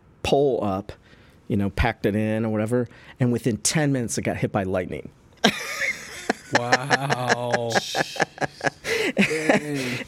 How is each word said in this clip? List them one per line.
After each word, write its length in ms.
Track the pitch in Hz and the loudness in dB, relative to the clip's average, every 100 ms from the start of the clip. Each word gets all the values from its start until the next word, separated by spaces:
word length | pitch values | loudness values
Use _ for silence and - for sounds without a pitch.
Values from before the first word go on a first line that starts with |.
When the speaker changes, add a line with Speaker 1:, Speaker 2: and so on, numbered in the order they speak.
| _ _ | _ _
Speaker 1:
pole 400 | - 139 143 120 | 2 4 4 2
up, 300 | 101 95 - - - - - - - | 0 -2 -4 -16 -20 -20 -20 -20 -2
you 80 | 101 | 0
know, 120 | 98 | 0
packed 340 | - 120 - 113 | 2 0 2 0
it 100 | 104 | 2
in 300 | 110 110 113 | 0 0 0
or 40 | |
whatever, 380 | 107 110 123 120 - - - | 0 0 0 -2 -8 -20 0
and 140 | 123 | 2
within 240 | 120 131 104 | 2 0 0
ten 340 | - 165 147 | 0 2 2
minutes 260 | 135 113 - | 2 -2 -2
it 40 | |
got 160 | 107 92 | -2 0
hit 140 | 123 | 0
by 100 | 107 | 0
lightning. 460 | 95 92 90 69 - - _ - | 0 -2 -2 -8 -10 -20 _ 0
<laughs> 80 | - - - - 554 - - - - - - - | 0 0 -6 -4 -4 -6 -10 -10 -6 -6 0 0
Speaker 2:
Wow. 1120 | 120 123 135 135 139 123 123 120 120 120 117 | 2 0 2 0 0 -2 0 0 0 -2 0
Speaker 1:
<laughs> 1400 | 165 - - - - - - - - - - - 453 403 - | 0 0 -4 -4 -2 -4 -2 -6 -2 -4 -4 -4 -2 0 2
Speaker 2:
Dang. 600 | 190 311 - 240 147 143 | 0 2 2 2 0 -4
Speaker 3:
Might 280 | 127 123 | -4 -6